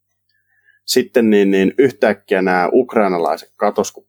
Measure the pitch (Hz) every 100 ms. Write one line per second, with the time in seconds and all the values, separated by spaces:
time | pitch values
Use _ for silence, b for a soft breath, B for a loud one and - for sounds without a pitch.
0 | _ _ _ _ _ _ _ _ - 127
1 | 123 127 110 104 98 98 95 - 135 -
2 | 113 104 - 95 95 92 87 127 123 117
3 | 101 87 78 82 - - 104 101 98 -